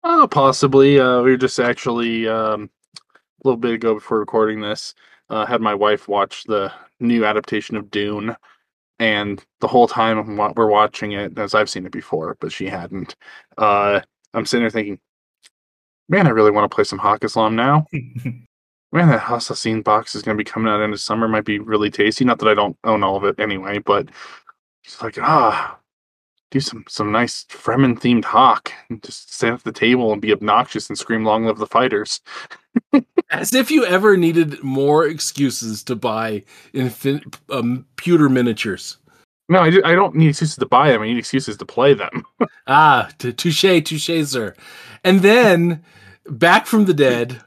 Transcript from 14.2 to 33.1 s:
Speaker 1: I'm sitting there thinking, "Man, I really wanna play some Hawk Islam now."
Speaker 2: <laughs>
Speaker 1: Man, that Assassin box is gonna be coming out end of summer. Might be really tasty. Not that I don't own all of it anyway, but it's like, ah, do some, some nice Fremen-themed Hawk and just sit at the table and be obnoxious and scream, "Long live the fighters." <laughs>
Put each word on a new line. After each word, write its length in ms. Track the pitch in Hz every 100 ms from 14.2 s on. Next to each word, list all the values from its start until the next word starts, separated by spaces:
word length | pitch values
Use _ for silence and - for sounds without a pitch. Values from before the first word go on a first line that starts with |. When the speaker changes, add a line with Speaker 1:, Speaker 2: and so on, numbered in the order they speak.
| _
Speaker 1:
I'm 140 | 113 107
sitting 160 | 120
there 80 | 117
thinking, 300 | 113 104 95 _ _ _ _ _ _ _ _ _ _ -
"Man, 200 | 185 165
I 20 |
really 220 | 110 107
wanna 160 | 104 101
play 160 | -
some 160 | 104 95
Hawk 240 | 101 107
Islam 320 | 104 117 110 113
now." 300 | 127 151 151
Speaker 2:
<laughs> 1040 | 156 123 - 127 120 _ _ _ _ _
Speaker 1:
Man, 160 | 160 170
that 200 | 113 -
Assassin 540 | 120 - 110 117 110
box 320 | 107 107 110
is 80 | 107
gonna 160 | 110 107
be 60 |
coming 280 | 104 113 110
out 80 | 104
end 120 | 107
of 80 | 101
summer. 260 | - 110 113
Might 180 | 110
be 140 | 107 104
really 320 | 110 107 104
tasty. 340 | - 107 -
Not 140 | 127 117
that 100 | 110
I 60 |
don't 220 | 101 101 78
own 180 | 113 107
all 140 | 98 98
of 80 |
it 160 | 101 101
anyway, 380 | 104 95 95 104
but 300 | 113 101 101 - - - _ _ _ _
it's 180 | - -
like, 160 | 113 110
ah, 560 | 127 156 - - - - _ _ _ _ _ _ _
do 80 | 135
some, 240 | 139 113 -
some 220 | - 104
nice 340 | 110 120 - -
Fremen-themed 720 | - - 120 135 120 123 117
Hawk 480 | - 117 131 107 - - _
and 140 | 110
just 320 | - - -
sit 180 | - 117
at 120 | 123
the 80 | -
table 400 | - 113 127 117
and 100 | 104
be 100 | 107
obnoxious 560 | 101 104 107 147 107 -
and 80 | 101
scream, 280 | - 113
"Long 200 | 110 110
live 140 | 113 104
the 80 | 107
fighters." 540 | 117 127 104 107 - - - - - _ 240 _
<laughs> 100 | 277 -